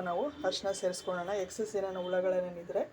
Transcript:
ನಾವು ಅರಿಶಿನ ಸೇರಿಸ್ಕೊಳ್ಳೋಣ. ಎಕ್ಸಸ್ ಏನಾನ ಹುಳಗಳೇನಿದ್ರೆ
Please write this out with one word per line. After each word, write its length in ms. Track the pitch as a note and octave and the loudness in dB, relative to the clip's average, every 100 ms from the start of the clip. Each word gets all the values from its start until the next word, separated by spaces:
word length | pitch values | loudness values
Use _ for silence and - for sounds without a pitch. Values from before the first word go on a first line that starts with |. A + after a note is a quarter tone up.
| F#3 | 2
ನಾವು 160 | F3 C#4+ - F#3+ | 2 0 0 0
ಅರಿಶಿನ 240 | F#3 G3 G3 | 0 0 0
ಸೇರಿಸ್ಕೊಳ್ಳೋಣ. 500 | F#3 F3+ - F3+ F3 G3+ | 0 0 -2 -2 0 -2
ಎಕ್ಸಸ್ 320 | F#3 - G#3+ G3+ | -2 -2 -2 0
ಏನಾನ 200 | F#3+ F#3 | 0 -2
ಹುಳಗಳೇನಿದ್ರೆ 800 | F3+ F3+ F#3 F3+ F3+ F3 F3 F#3+ D4 | 0 2 4 4 2 -4 -2 0 0